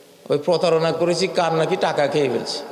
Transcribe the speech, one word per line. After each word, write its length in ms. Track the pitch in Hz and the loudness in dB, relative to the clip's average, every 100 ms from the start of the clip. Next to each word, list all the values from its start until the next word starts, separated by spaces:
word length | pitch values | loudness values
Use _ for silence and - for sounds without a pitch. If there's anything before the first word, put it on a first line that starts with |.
| - - - | -20 -14 -4
ওই 80 | 143 | -2
প্রতারণা 540 | 160 165 175 160 165 | 0 0 2 2 2
করেছি, 360 | 165 170 165 185 | 0 0 0 0
কার 240 | 175 165 | 0 0
নাকি 240 | 160 156 185 | 0 0 0
টাকা 300 | 180 151 143 | 0 0 0
খেয়ে 220 | 151 135 | 2 0
ফেলছি। 300 | 117 117 - - | 0 -4 -8 -10